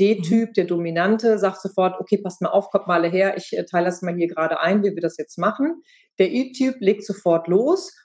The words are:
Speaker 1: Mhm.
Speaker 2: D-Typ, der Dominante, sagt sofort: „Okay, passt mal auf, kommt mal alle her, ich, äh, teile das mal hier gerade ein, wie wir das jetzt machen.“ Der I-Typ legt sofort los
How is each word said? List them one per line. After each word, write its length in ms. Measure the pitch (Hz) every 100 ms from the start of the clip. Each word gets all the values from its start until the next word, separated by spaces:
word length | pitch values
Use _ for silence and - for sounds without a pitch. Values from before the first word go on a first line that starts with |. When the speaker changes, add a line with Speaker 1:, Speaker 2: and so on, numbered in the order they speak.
| 196 214
Speaker 1:
Mhm. 140 | 165
Speaker 2:
D-Typ, 220 | 220 226
der 100 | - 180
Dominante, 720 | 175 170 165 185 220 233 214
sagt 220 | 190 190
sofort: 380 | 190 - 185 -
„Okay, 180 | - 196
passt 240 | 185 -
mal 80 | 180
auf, 200 | 196 196
kommt 160 | 202 -
mal 60 | 170
alle 60 | 165
her, 260 | 185 196 185
ich, 200 | - 214
äh, 80 | -
teile 200 | 175 175
das 160 | 175
mal 120 | 180 175
hier 120 | 170
gerade 320 | 156 160 165
ein, 220 | 160 208
wie 100 | 196
wir 80 | 165
das 140 | 170 -
jetzt 200 | 147 -
machen.“ 440 | 208 220 285 339 _ _ _ -
Der 120 | 190
I-Typ 440 | 247 262 - 262 262
legt 240 | 190 - -
sofort 420 | 196 180 165 170
los 460 | 185 262 381 - -